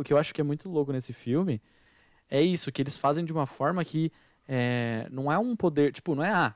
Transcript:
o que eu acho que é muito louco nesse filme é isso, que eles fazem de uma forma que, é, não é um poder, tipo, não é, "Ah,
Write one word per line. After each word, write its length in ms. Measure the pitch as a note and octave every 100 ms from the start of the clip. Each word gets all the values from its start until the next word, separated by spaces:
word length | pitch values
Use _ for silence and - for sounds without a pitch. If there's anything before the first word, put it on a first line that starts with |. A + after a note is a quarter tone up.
o 40 |
que 80 | C#3+
eu 60 | C#3+
acho 160 | D#3
que 60 | -
é 40 |
muito 240 | D3 D3 F#3+
louco 240 | D#3+ C#3
nesse 220 | C3 -
filme 480 | A#2 A#2+ C#3 F#3+ A#2+ - _ _ _ _ _ _
é 140 | C3+
isso, 280 | E3+ F3 -
que 100 | C3+
eles 160 | C3+ -
fazem 260 | C#3 D3+
de 80 | E3
uma 140 | D#3+ C#3
forma 360 | - C#3 F3+
que, 280 | D#3+ D#3 D#3+ - _ _ -
é, 600 | C3 B2 B2 A#2 A2+ -
não 220 | C3 C#3
é 60 | E3
um 180 | A#3+ A#3
poder, 360 | F3+ D3 D3
tipo, 220 | - -
não 80 | C#3
é, 60 | E3+
"Ah, 240 | G3 C3